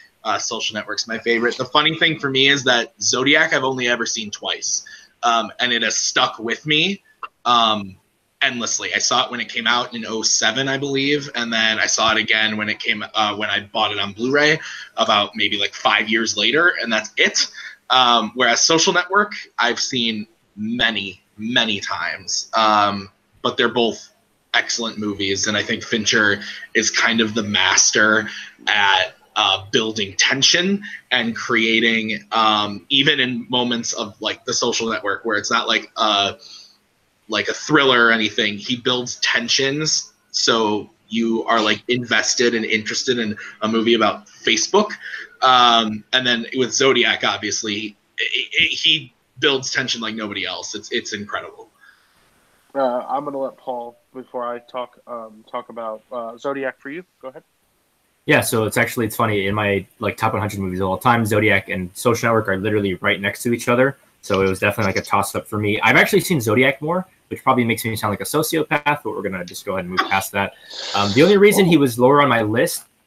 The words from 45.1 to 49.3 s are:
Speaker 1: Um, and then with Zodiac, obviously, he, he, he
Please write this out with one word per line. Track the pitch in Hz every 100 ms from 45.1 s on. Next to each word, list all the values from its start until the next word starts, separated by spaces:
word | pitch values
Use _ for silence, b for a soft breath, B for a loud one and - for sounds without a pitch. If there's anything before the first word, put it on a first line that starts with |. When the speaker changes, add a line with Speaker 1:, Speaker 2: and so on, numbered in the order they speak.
| B B B
Speaker 1:
Um, | 127 127 123 117 110 107 -
and | 127 127
then | 117 -
with | 127 117
Zodiac, | - 135 123 110 92
obviously, | 117 101 104 - - 139 104 - _ -
he, | 127 123 -
he, | 151 156
he | 131 165 156 127 _ _